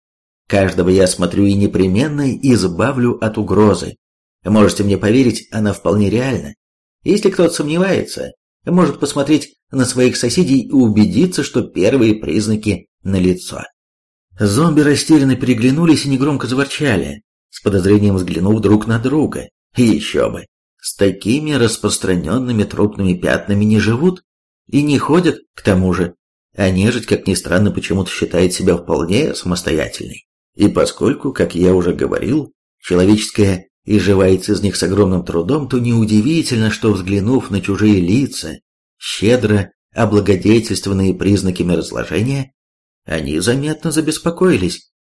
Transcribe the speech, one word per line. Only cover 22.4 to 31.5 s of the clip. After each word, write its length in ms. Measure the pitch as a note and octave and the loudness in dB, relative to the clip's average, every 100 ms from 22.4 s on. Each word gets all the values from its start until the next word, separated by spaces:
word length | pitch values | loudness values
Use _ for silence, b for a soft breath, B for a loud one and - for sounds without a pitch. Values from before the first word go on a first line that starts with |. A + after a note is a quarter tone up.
| B2 A2+ | -2 -2
трупными 500 | G2 - G#2 G#2+ F#2+ F2+ | -2 0 -2 0 -2 0
пятнами 500 | D2+ B1+ - G2 G#2+ | 0 -2 0 0 2
не 140 | G#2+ | 2
живут 440 | G2 A#2 F3+ F3+ _ _ _ _ _ | 2 2 0 -2 _ _ _ _ _
и 140 | C#3 | -2
не 160 | D3 C3+ | 0 0
ходят, 420 | - E3 F3 - _ - | 2 2 2 -2 _ -6
к 60 | |
тому 320 | - F#2 F#2 | 0 2 2
же. 220 | F2+ F2 - _ _ _ - | 0 -2 -6 _ _ _ -4
А 140 | F#2+ | 0
нежить, 360 | F#2 G#2 B2+ - | 2 2 0 -2
как 220 | G#2 - | -2 0
ни 60 | |
странно, 380 | F2+ - F2 G#2 | -2 0 0 0
почему-то 380 | F2+ - F#2+ F#2 | 0 -2 -2 -4
считает 440 | - - E2+ F2+ | -4 -2 0 0
себя 240 | - F#2 E2+ | 0 0 0
вполне 580 | - D2+ E2 G#2+ D#3 - | 0 -2 0 0 -2 -4
самостоятельной. 920 | F2+ F2 - D#2 - - - - _ _ _ - | -6 -4 -2 -4 -4 -8 -16 -18 _ _ _ 0
И 120 | G2+ | 0
поскольку, 680 | F2 - - G2+ C#3+ C#3 | 2 -2 0 -2 -2 -4
как 220 | - E2+ | -2 -2